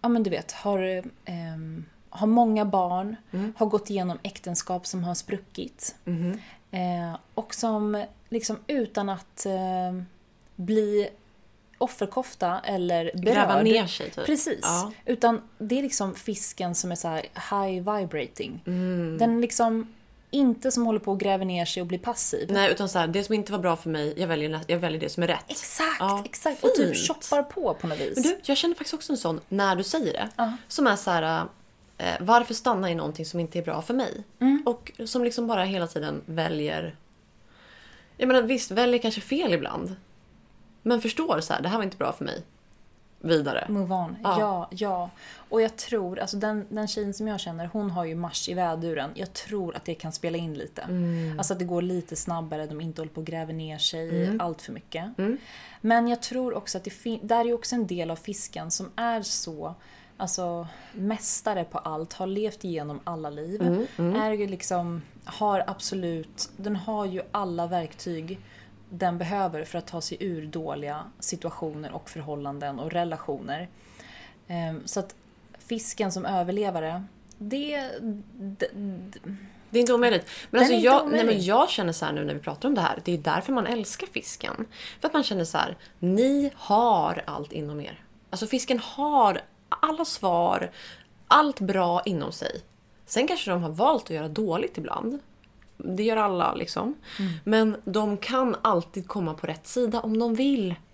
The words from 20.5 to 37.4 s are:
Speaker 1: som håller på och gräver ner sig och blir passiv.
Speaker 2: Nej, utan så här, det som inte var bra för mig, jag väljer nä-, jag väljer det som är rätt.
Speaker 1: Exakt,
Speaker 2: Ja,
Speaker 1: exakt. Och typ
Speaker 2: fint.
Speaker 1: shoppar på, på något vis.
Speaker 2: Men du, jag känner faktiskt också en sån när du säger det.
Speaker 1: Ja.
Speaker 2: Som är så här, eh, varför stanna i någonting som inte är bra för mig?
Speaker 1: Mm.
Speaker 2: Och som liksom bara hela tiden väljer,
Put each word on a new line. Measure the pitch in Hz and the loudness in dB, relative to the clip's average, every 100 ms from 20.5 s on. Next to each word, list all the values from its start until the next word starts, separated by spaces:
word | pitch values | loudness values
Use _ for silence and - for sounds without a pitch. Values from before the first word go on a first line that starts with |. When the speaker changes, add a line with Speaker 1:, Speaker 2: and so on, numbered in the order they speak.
| 226 262 | 4 0
Speaker 1:
som | 247 226 | 2 2
håller | 214 | 2
på | 208 | 0
och | 196 | 0
gräver | 202 190 | 2 2
ner | 190 180 | 2 0
sig | 170 - | -2 -2
och | 175 | -4
blir | 175 | -4
passiv. | 208 - - - 165 | -4 -2 -2 -2 0
Speaker 2:
Nej, | 202 196 | 4 4
utan | - 196 | 4 2
så | 185 | 2
här, | 165 | 2
det | 170 | 0
som | 202 | 2
inte | 214 208 | 0 0
var | 202 | 0
bra | 180 165 | 2 0
för | 165 | 0
mig, | 156 147 151 | -2 -2 0
jag | 175 | 0
väljer | 160 151 | 0 0
nä-, | 156 160 | -4 0
jag | 170 | 0
väljer | 170 156 | 0 -2
det | 151 | -4
som | 160 | 0
är | 170 | 0
rätt. | 170 - | 0 -2
Speaker 1:
Exakt, | 302 - - 320 320 | -8 -4 0 0 0
Speaker 2:
Ja, | 190 202 | 0 0
Speaker 1:
exakt. | 208 - 320 269 | -2 -2 0 2
Och | 453 | 4
typ | 466 185 | 4 4
Speaker 2:
fint. | - - | 2 0
Speaker 1:
shoppar | 320 - 285 | -2 2 2
på, | 285 - 269 | 2 -2 -2
på | 160 175 | 0 -2
något | 156 | -2
vis. | 143 | -2
Speaker 2:
Men | - | 2
du, | 262 381 | 2 0
jag | - 277 | 2 2
känner | 339 | 2
faktiskt | 339 294 | 0 -4
också | 311 - | -6 -4
en | 277 | -2
sån | 170 160 - | 0 -2 -2
när | 196 196 185 | 2 4 4
du | |
säger | 190 320 214 | 2 0 0
det. | - 214 - | -2 -6 0
Speaker 1:
Ja. | 226 240 - | -2 -2 -6
Speaker 2:
Som | - 269 | 4 4
är | 202 | 6
så | - | 4
här, | 175 160 160 165 - - _ - - | 2 2 0 -2 -8 -20 _ -20 -6
eh, | - - | -2 -2
varför | 180 240 233 | 6 6 6
stanna | 226 - 214 185 | -2 0 2 0
i | |
någonting | 165 151 156 160 | 0 -2 -6 -6
som | 175 | -4
inte | 165 175 | -4 -4
är | |
bra | 170 156 | -4 -4
för | 165 | -2
mig? | 247 254 - 202 - | -2 -2 -4 -14 2
Speaker 1:
Mm. | 254 277 294 | 4 6 4
Speaker 2:
Och | 240 - - | -2 -6 -12
som | 226 254 | -4 0
liksom | 240 240 233 | 0 0 0
bara | 214 | 2
hela | 185 196 170 | 2 0 -2
tiden | - 147 147 147 | -2 -4 -6 -6
väljer, | 160 165 156 147 156 160 151 - _ _ _ | -2 0 0 -2 -2 -6 -10 -20 _ _ _